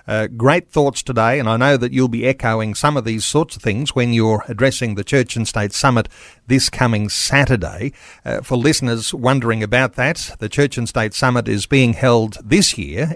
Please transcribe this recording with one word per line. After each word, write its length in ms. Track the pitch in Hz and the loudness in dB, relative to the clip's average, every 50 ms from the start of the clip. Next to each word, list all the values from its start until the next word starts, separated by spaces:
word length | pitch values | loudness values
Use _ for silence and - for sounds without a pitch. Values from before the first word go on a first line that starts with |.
| _ - | _ -6
uh, 200 | 107 107 110 104 | -4 -4 -4 -4
great 420 | - 113 113 131 151 180 175 _ | -4 0 2 2 2 2 0 _
thoughts 320 | - 160 147 139 127 - | 0 2 2 2 0 -2
today, 380 | - - 127 117 110 113 127 147 | -6 -4 0 2 2 2 2 0
and 100 | 131 107 | 0 0
I 80 | 113 117 | 2 2
know 200 | 127 139 143 127 | 4 4 4 2
that 160 | 117 123 131 | 2 0 0
you'll 160 | 131 127 123 | 2 2 2
be 180 | 113 117 117 127 | 0 0 0 0
echoing 480 | 135 - - 120 113 110 110 107 104 | 0 0 0 -2 0 0 -2 -4 -2
some 220 | - - 147 147 139 | 0 0 0 0 0
of 80 | 113 | -2
these 180 | 113 113 110 104 | -2 -4 -4 -2
sorts 300 | - - 147 160 151 - | -2 0 0 0 -2 -4
of 80 | - - | -6 -4
things 320 | 120 98 107 147 - - | -4 -2 -2 -4 -4 -2
when 180 | 131 123 120 117 | 0 0 2 2
you're 300 | 117 110 110 110 104 - - | 2 2 2 2 0 -2 -4
addressing 480 | 117 101 135 135 127 - 127 117 104 | -2 0 0 0 0 0 -4 -4 -4
the 100 | 98 101 | -6 -4
Church 300 | - - 139 123 117 - | 0 0 0 0 0 -2
and 120 | 120 113 - | -4 -4 -4
State 240 | - 113 104 104 | -2 -2 -4 -2
Summit 380 | - - - 139 123 117 - - - - - - - _ _ | -2 0 2 2 2 2 0 -2 -6 -20 -20 -20 -20 _ _
this 240 | - 127 135 - - | 0 2 2 2 0
coming 380 | - - 127 120 113 104 107 101 | 0 0 0 2 2 0 -2 -2
Saturday. 880 | - - - - - 139 143 135 135 107 85 - - 82 110 139 - - - - - - - | -4 -4 -2 0 2 2 2 2 2 0 0 -4 -6 -8 -8 -8 -10 -12 -18 -20 -20 -14 -8
Uh, 160 | - 113 - | -8 -6 -6
for 160 | - - 131 123 | -4 -4 -2 2
listeners 560 | 120 147 156 - 135 123 117 113 110 - - | 2 2 2 2 0 -2 -2 -2 -4 -6 -6
wondering 500 | 156 117 123 135 139 117 117 113 110 110 | -2 0 2 2 2 2 0 0 -2 -2
about 300 | 107 113 123 131 123 - | 0 2 2 0 0 0
that, 420 | - 123 143 170 - - - - - | -2 -2 -2 -2 -4 -8 -12 -10 -8
the 100 | 113 107 | -8 -4
Church 280 | - - 143 139 - - | 0 2 0 2 0 -2
and 120 | 117 110 | -6 -4
State 240 | - 127 110 107 - | -2 -2 -2 -2 -2
Summit 340 | - - 127 123 123 113 113 | 0 0 2 2 2 0 0
is 180 | 110 104 101 | -2 -2 -2
being 280 | - - 139 131 120 113 | 0 2 2 4 2 2
held 440 | - - 131 120 117 110 110 104 - - | 2 2 4 4 4 2 0 -4 -10 -2
this 340 | 104 131 196 190 - - - | 0 2 2 4 2 0 -4
year 380 | 90 71 73 95 143 160 170 | -6 -6 -6 -4 -4 -4 -4